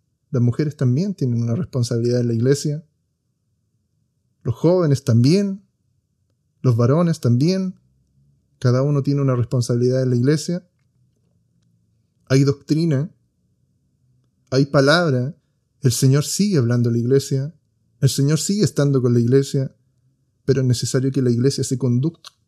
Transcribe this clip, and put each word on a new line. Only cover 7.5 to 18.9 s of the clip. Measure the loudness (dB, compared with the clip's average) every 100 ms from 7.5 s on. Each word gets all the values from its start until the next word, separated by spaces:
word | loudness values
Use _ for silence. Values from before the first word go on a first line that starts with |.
| 0 -4 -8 _ _ _ _ _ _ _ _
Cada | 0 0
uno | 0 0
tiene | 0 0
una | 0 0
responsabilidad | -2 -2 -2 0 0 0
en | 0
la | 0
iglesia. | 0 0 -2 -8 -10 _ _ _ _ _ _ _ _ _ _ _ _ _ _ _ 0
Hay | 2
doctrina, | 2 0 -2 -2 0 -2 -4 -12 _ _ _ _ _ _ _ _ _ _ _ _ _
hay | -2 2
palabra. | 2 4 4 2 0 -4 -10 _ _ _ _
El | -2
Señor | 2 2 2
sigue | 0 -2 0 0
hablando | 0 0 0
a |
la | -2
iglesia. | 0 0 0 -6 -6 -12 _ _ _ _
El | -2
Señor | 0 0 0
sigue | -2 -2
estando | -2 0 0